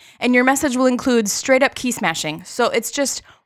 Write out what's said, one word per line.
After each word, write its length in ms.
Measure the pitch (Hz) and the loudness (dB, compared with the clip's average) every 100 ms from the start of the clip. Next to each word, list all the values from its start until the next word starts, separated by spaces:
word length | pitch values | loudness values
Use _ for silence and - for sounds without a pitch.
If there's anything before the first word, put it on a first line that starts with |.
| - - | -20 -6
and 140 | 247 | 0
your 100 | 247 | 2
message 320 | 254 269 302 247 | 4 2 0 2
will 100 | 254 | 2
include 420 | 247 269 240 208 | 2 2 2 0
straight 340 | - - 262 | -2 2 2
up 120 | 262 | 2
key 160 | - 254 | -2 -6
smashing. 520 | 233 185 165 156 160 | -2 -2 -2 -6 -8
So 220 | 175 - 233 | -10 -2 0
it's 240 | 233 220 | 0 -4
just 320 | - 277 - - _ | -4 -4 -4 -12 _